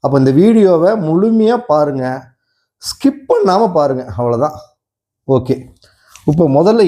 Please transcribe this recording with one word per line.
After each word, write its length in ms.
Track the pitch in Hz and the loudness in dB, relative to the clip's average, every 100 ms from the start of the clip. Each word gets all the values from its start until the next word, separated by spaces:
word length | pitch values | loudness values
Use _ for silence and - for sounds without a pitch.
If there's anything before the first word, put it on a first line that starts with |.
அப்ப 180 | 139 139 | 0 0
இந்த 120 | 135 | 2
வீடியோவை 600 | 135 202 226 196 170 175 220 156 | 2 4 4 2 2 2 -2 -2
முழுமையா 480 | 165 214 226 220 240 233 | 0 0 0 0 -2 -2
பாருங்க, 380 | 151 147 135 127 131 131 _ _ _ _ _ | 0 0 -2 -6 -8 -12 _ _ _ _ _
ஸ்கிப் 420 | - - 277 285 - | -16 -4 -4 -4 -4
பண்ணாம 440 | 247 202 185 226 | -2 0 0 0
பாருங்க, 320 | 170 143 131 | 0 -2 -2
அவ்வளவுதான். 520 | 127 101 120 117 151 151 - _ _ _ _ _ - | -8 -6 -4 -2 -4 -6 -20 _ _ _ _ _ -2
ஓகே, 260 | 131 127 131 - _ _ _ _ - - | -2 -2 -6 -8 _ _ _ _ -10 -4
இப்ப 220 | 156 165 | 0 2
முதல்ல 340 | 135 175 233 | 2 2 2